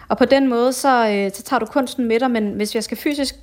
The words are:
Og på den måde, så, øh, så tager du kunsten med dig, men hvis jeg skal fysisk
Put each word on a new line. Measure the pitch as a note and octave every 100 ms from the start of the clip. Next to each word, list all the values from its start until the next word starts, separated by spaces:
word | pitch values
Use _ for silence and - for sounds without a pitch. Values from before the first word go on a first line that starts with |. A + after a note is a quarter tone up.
| -
Og | G#3
på |
den | B3+ C4+ C4+
måde, | A#3 B3
så, | C4 C#4 B3+ A3+
øh, | G3+ G3
så | F#3
tager | - B3+
du | A3
kunsten | D4 C4 - A#3+
med | A3+
dig, | B3+
men | A#3 G#3
hvis | G3 G#3+
jeg | A#3
skal | G#3+ A3
fysisk | - D4 C4+ -